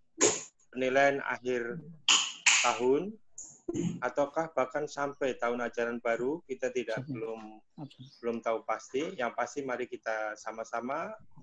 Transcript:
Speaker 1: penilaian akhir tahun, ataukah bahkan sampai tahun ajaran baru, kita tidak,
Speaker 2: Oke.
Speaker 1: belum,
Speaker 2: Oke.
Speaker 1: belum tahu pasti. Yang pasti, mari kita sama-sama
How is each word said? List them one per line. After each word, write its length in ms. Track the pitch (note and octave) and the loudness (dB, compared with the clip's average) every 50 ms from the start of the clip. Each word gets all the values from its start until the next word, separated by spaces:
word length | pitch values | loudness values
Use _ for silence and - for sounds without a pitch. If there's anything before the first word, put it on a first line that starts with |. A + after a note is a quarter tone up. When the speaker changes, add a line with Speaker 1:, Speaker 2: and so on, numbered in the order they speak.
| _ _ _ - - - - - - - _ _ _ - | _ _ _ 2 4 4 4 2 -6 -10 _ _ _ -10
Speaker 1:
penilaian 480 | - B2 C3 B2+ B2+ C3+ C#3 C#3 C#3 C#3 - | -4 0 0 4 6 6 6 6 6 4 0
akhir 560 | - B2 - B2 B2+ B2+ A#2+ A#2 A#2+ A#2+ D#3+ D3+ E3 - - - - - - - - - - - - - - - | -2 -4 -2 0 0 0 0 0 -2 -6 -8 -10 -12 -16 -4 2 4 4 4 4 0 -4 0 4 6 6 6 6
tahun, 480 | A#2+ A2+ A2+ B2 B2+ C3+ D3+ F3+ G#3 A3 - - - - - - - - - _ - E4+ - - - - C3 B2+ | 4 4 6 6 6 6 6 4 0 -6 -10 -14 -20 -16 -16 -16 -16 -16 -16 _ -6 -2 -2 -2 -2 -2 -2 -2
ataukah 480 | B2+ - D3 C#3+ - - D#3 E3 D#3+ - | -2 2 2 2 2 2 -2 -2 -2 0
bahkan 320 | B2+ B2+ - - D3 D3+ | 0 0 0 0 -4 -4
sampai 480 | D3+ - F3 F3+ C#3+ C#3 - C#3+ B2+ A#2+ | -4 -4 -2 -4 -4 -2 0 0 0 0
tahun 320 | - B2 A#2+ A#2+ A#2+ A#2+ | 0 0 0 0 0 -2
ajaran 320 | A#2 - A#2+ A#2 A#2 A#2+ A#2 | -2 -2 0 -2 0 -2 -2
baru, 480 | - A#2 A2+ A2+ A#2+ C3 D#3 F3 - | 0 0 0 2 0 0 -2 -2 -4
kita 240 | - - - C3 B2 | -8 -8 -4 -4 -2
tidak, 320 | A#2+ B2 A#2 A2+ A2 A2+ B2+ | -2 -2 -2 -2 -4 -4 -4
Speaker 2:
Oke. 80 | D#3 | -4
Speaker 1:
belum, 320 | C3 A2+ A2 A2+ A2+ A2 G#2+ G#2+ G#2+ A2 - _ _ - D3 | -6 -4 -4 -6 -6 -8 -10 -14 -16 -18 -20 _ _ -16 -16
Speaker 2:
Oke. 160 | C3+ - - B2+ C3+ - - A#2 | -16 -14 -18 -20 -20 -14 -8 -4
Speaker 1:
belum 160 | A#2 A#2 A2+ | -4 -2 -2
tahu 240 | - A#2+ A2+ G#2+ - | 0 0 -2 -2 0
pasti. 400 | - A2 A2 - - - C3+ D#3+ F#3 F#3+ C3+ | -2 -4 -4 -4 -4 -4 -4 -4 -4 -4 -4
Yang 160 | B2 A#2 - | -4 -4 -2
pasti, 320 | - A#2+ A#2+ - D3 C3+ | -2 -4 -4 -4 -6 -4
mari 240 | C3 B2 A#2+ B2 - | -4 -4 -4 -4 -6
kita 480 | B2 - - A#2 A2 A2 G#2+ G#2+ G#2+ - | -8 -8 -4 -4 -2 -2 -2 -4 -6 -8
sama-sama 720 | - A2+ A2 A2+ A2 - A#2+ A#2 A#2 B2+ C#3 D#3+ F3+ G#3 A3 - - - - - | -8 -10 -8 -8 -8 -6 -4 -4 -4 -2 -4 -4 -4 -6 -8 -12 -16 -18 -18 -18